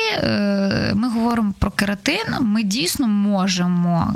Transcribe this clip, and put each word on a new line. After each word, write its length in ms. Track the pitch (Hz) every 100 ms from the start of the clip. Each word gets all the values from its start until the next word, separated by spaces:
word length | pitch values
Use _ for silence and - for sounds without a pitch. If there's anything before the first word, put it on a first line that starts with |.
| 440
е, 800 | - - 214 202 202 196 226 220 202
ми 140 | 247
говоримо 440 | 226 226 240 208 196
про 120 | 202
кератин, 540 | - 202 202 - 359 - -
ми 220 | 226 214
дійсно 440 | 208 214 349 - 240
можемо: 1080 | 208 202 202 190 185 180 175 175 170 -